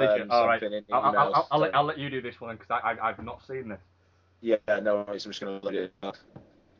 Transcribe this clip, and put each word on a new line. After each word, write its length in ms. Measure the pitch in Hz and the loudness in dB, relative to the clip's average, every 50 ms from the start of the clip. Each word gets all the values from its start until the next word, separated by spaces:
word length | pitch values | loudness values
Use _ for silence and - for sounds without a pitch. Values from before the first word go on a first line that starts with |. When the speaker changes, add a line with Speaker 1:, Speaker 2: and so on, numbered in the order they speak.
| 110 | 4
Speaker 1:
did 100 | 107 104 | 4 4
you? 60 | 104 104 | 2 2
Speaker 2:
um, 80 | 104 | 2
Speaker 1:
All 140 | 120 120 117 | 4 4 6
right. 120 | 113 113 110 | 4 4 2
Speaker 2:
something 180 | 110 101 104 | 0 -4 -4
in 60 | 107 107 - | -6 -4 0
the 40 | 120 | 0
Speaker 1:
I'll, 80 | 131 - | 2 2
I'll, 60 | 135 | 4
Speaker 2:
email, 120 | 135 147 | 4 4
Speaker 1:
I'll, 120 | 147 - - | 4 4 4
I'll, 120 | 151 165 - | 2 2 2
Speaker 2:
so 80 | 139 | 2
Speaker 1:
let, 180 | 156 139 - - | 2 2 2 4
I'll 80 | 139 147 | 2 2
let 120 | 151 160 | 2 0
you 120 | 151 143 139 | -4 -6 -6
do 120 | 131 127 | -6 -6
this 200 | 120 120 120 - | -6 -8 -10 -10
one, 160 | 123 117 113 | -12 -12 -12
'cause 100 | 110 - - | -10 -6 -4
I, 220 | 117 120 113 113 | -4 -2 0 -2
I, 180 | 113 107 107 113 | -2 -2 -2 -4
I've 140 | 110 107 113 | -4 -4 -10
not 220 | 120 120 - - | -12 -12 -12 -12
seen 240 | - 135 135 117 110 | -12 -10 -10 -10 -10
this. 100 | 101 90 _ _ _ _ _ _ _ _ _ _ _ _ | -12 -14 _ _ _ _ _ _ _ _ _ _ _ _
Speaker 2:
Yeah, 160 | 117 117 110 107 - - 104 98 | -2 0 0 0 2 0 0 0
no 240 | 101 107 104 101 101 | 2 2 2 0 0
worries. 180 | 101 101 95 - | -4 -8 -8 -8
I'm 60 | 104 | -10
just 100 | 98 - | -10 -10
gonna 180 | 98 98 98 98 | -8 -8 -8 -6
load 140 | 98 98 98 | -6 -4 -4
it 180 | 95 92 92 _ - 98 | -4 -4 -6 _ -10 -10
up. 120 | 98 - - _ _ - - - _ _ _ _ _ _ | -10 -10 -10 _ _ -20 -20 -20 _ _ _ _ _ _